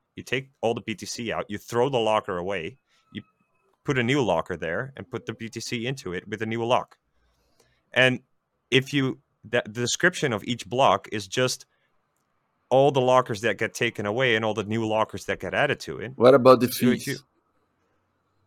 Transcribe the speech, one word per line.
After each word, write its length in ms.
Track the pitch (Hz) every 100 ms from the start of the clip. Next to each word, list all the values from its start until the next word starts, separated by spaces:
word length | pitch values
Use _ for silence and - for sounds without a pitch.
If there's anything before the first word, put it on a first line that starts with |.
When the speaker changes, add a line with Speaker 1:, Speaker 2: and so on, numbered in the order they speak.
| _
Speaker 1:
you 80 | -
take 280 | - 127 135 _
all 140 | 113
the 60 | 117
B 120 | 107
T 120 | 104 101
C 260 | - 113
out, 140 | 82 -
you 80 | 101
throw 300 | - 117 131
the 100 | 131
locker 380 | 110 107 101 90
away, 380 | 90 98 80 - _ _ _
you 100 | - - _ _ _ _ _
put 160 | - 131
a 40 |
new 180 | 117 143
locker 340 | 107 82 - 85
there, 360 | 82 90 135 -
and 140 | 98
put 160 | 110 -
the 80 |
B 140 | 110 113
T 100 | 117
C 280 | - 120 117
into 260 | 135 -
it 160 | 90 101
with 120 | 107
a 40 | 110
new 180 | 117
lock. 340 | 117 117 - _ _ _ _ _ _ _ _ _ _
And 280 | - 127 127 - _ _ _ _
if 220 | 131 131
you, 240 | 143 135 - _ _
the, 180 | 107 120
the 160 | - 110
description 520 | 120 - 175 175 143
of 120 | 107
each 240 | - 120 -
block 400 | 120 131 98 -
is 160 | 107 98
just 400 | 127 127 - - _ _ _ _ _ _ _ _ _ _
all 220 | 127 139
the 80 | 139
lockers 400 | 127 127 127 107
that 180 | 113 101
get 160 | 107
taken 320 | - 117 - 104
away 300 | 110 131 110
and 80 |
all 100 | 110
the 100 | 107
new 220 | 104 113 110
lockers 380 | 107 104 98 -
that 140 | 95
get 140 | 92
added 260 | 92 143 120
to 180 | - 67
it. 140 | 104 -
Speaker 2:
What 180 | 123
about 260 | 135 123 131
the 80 | 120
Speaker 1:
So 160 | - 123
if 160 | 123
Speaker 2:
fees? 40 | -
Speaker 1:
you, 100 | 131 - _ _ _ _ _ _ _ _ _ _ _